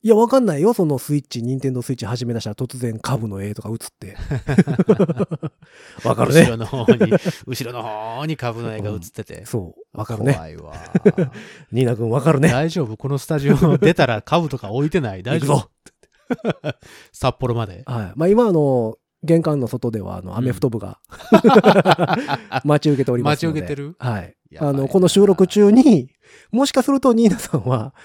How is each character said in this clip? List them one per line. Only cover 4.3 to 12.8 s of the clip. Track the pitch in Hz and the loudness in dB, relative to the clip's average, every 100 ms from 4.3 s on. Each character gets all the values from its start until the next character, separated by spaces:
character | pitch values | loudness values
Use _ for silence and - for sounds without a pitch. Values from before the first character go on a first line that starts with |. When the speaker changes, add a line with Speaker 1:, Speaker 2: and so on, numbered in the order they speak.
| 131 - 143 - - 190 185 | -8 0 2 2 0 2 2
Speaker 2:
<laughs> | 180 123 196 160 160 _ _ - - - | 2 -2 -6 -6 -10 _ _ -20 -20 -6
Speaker 1:
わ | 113 - | -4 0
か | |
る | 123 | 4
ね。 | 151 | 4
Speaker 2:
後 | - | 4
ろ | 113 | 2
の | 113 | -6
方 | 135 117 | -2 2
に、 | 120 170 196 185 - - | 4 4 2 -2 -8 -12
後 | 123 | -10
ろ | 117 | -8
の | 123 | -10
方 | 113 107 110 117 156 | -10 -8 -8 -8 -6
に | 151 | -6
株 | 123 113 | -6 -6
の | 117 | -8
絵 | 107 | -8
が | 104 | -8
映 | 98 | -8
っ | 85 | -10
て | - | -14
て。 | 107 - | -14 -16
Speaker 1:
う | |
ん。 | 101 | -8
そ | 117 85 - - | -8 -8 -18 -18
う。 | - | -12
わ | |
か | 110 110 | -10 -4
る | |
ね。 | 123 | -2
Speaker 2:
怖 | 107 80 | -2 -6
い | 78 | -18
わ。 | 78 78 - 180 - 175 | -18 -18 -4 0 2 0
Speaker 1:
<laughs> | 143 - - - - | -4 -6 -20 -20 -8
ニ | 117 | -2
ー | |
ナ | 123 | -2
君 | 117 113 | -2 -4
わ | 120 | -2
か | 160 | 0
る | 139 | 2
ね。 | 147 | 2
Speaker 2:
大 | 123 165 | 2 -2
丈 | 170 | -4